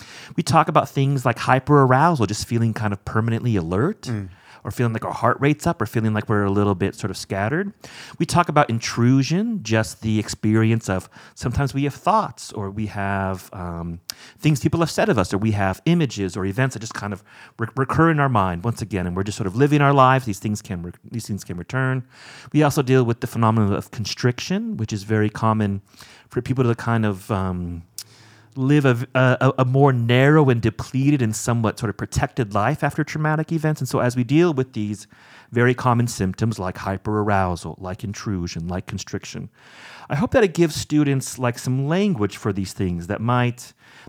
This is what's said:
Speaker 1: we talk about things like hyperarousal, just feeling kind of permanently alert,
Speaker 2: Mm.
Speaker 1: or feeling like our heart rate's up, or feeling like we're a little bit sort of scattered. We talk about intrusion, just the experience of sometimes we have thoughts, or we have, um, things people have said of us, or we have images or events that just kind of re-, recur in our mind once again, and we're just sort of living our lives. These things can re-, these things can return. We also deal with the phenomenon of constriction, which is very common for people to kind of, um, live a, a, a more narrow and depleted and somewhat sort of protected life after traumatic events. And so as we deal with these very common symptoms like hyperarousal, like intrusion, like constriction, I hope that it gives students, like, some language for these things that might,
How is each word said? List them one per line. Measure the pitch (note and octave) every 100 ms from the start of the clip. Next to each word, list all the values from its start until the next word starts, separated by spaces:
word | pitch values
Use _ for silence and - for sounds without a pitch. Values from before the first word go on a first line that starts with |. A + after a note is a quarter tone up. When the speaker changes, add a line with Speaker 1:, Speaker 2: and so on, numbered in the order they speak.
| - - - -
Speaker 1:
we |
talk | - D#3+ D#3+
about | D#3 -
things | C#3+ C3+ C#3 B2
like | A#2
hyperarousal, | - B2+ - D3 C3 B2+ E3 D3+ G2+
just | G#2+ -
feeling | A#2 A#2
kind | G#2+ G#2+
of | G2+ -
permanently | A2+ A2+ A2+ B2 G2+
alert, | D#2+ F#2 D#3+ A3
Speaker 2:
Mm. | C3 A2 F#2+ F2+ - - -
Speaker 1:
or |
feeling | - A#2
like | A2+ F#2+
our |
heart | - A#2+ -
rate's | C#3 D3 E3+
up, | -
or | G#2+
feeling | A#2 A2
like | G#2+ G#2
we're | G#2
a | G2+
little | G2+ G#2 F2+
bit | G2
sort | - G2
of | F#2
scattered. | - G2 G#2+ D#3 G3+ - - - - -
We | E3+
talk | E3+ F3
about | D3 C3+
intrusion, | A#2 - - A#2+ C3+ C3+ F3 A#3 G#3
just | G#2+ A2 G#2+ -
the | A2 G#2+
experience | G2+ - G#2+ A2 A2 A2+ -
of | F#2 - - -
sometimes | - C3+ A#2+ C#3
we | C3+ C#3+
have |
thoughts, | - F3 G#3+ F#3+ - -
or | - G2
we | G#2 G#2
have, | G2 G2 G2 F#2+ F#2 -
um, | F#2+ F2 E2+ E2+ E2+ - - - -
things | D3+ D3
people | D#3 E3+
have | D#3+
said | - G#3+
of | A#2+
us, | F2
or | G2
we | A2
have | G2+ F#2+ F#2+ D#3+
images | E3+ C3+ G#2+ F#2+ G2
or | F#2+
events | G2 C3
that | G#2+
just | A2
kind | - G#2
of | F#2+ _ - - -
re-, | A2+ C3
recur | C3 - E3
in | D3+
our | C#3
mind | A2+ F#2 E2+ A#2
once | A2
again, | A2 G2 F2+
and | F2+
we're |
just | G2+ -
sort | G2
of | A2
living | C#3+ D3
our | C#3
lives. | C#3 B2+ C3 B2
These | F#2+
things | A2 G#2
can | - F2+
re-, | F2 - -
these | A#2 -
things | G2 -
can | F2
return. | F2 C3 C3 C3 - - - - -
We | D3
also | D3 D3+
deal | B2+ C3 A#2
with | A#2
the | C3
phenomenon | A#2 A2+ A2+ G2+
of | G2+ -
constriction, | - G2 - B2 - - G3 A#3 G#3
which | G#2+
is | G#2
very | G2+ A2 G#2+
common | - A2+ A2 G2+ G2 - - - - _
for | B2+
people | A#2+ B2+ A#2+
to | A#2
kind | A#2+ A#2 G#2+
of, | F#2 -
um, | G2 F#2 F2+ F2 E2+ - - - _ - - _ C3+
live | C3 D3
a, | C#3 A#2 B2+ B2+
a, | C3 B2 C3 -
a |
more | B2 C3+ C#3+
narrow | B2 A#2 B2 C#3 D#3 C3+
and | A#2
depleted | A2 - - C3 C#3 D3
and | A2+
somewhat | G#2+ - A#2 G#2+ -
sort | A2+
of | -
protected | A#2+ - C#3 - G#2+
life | G2+ A2 D3+
after | D3 - D3
traumatic | D#3 D#3 D#3 D#3+
events. | E3 D#3 D#3
And | C3
so | C3
as | B2 B2
we | A#2+
deal | D3+ F3
with | C3+ B2+
these | A2 G#2 G#2 - _ - - -
very | A#2+ B2
common | B2 B2+ A#2 A#2+
symptoms | - F#2+ - A2+ G#2
like | F2+ -
hyperarousal, | G2 G2 - G#2+ G#2 G2 F#2 F2 E2 -
like | F#2 F#2
intrusion, | F#2+ - A2+ F#2+ F2 E2 E2+
like | F2+ -
constriction, | G2 - G2 - F#2 G#2+ _ - - - - -
I | C#3
hope | A#3+
that | C4+
it | G3+
gives | E3 E3+ -
students, | - D3+ C#3+ C3+ - -
like, | B2 A#2
some | B2+ C3 C#3
language | F3+ G#3 B2+ G#2 -
for | G#2+
these | G2 F#2+
things | - F#2+ F2 E2+
that | G2+
might, | A2+ B2 A#2+ B2 - _ _ -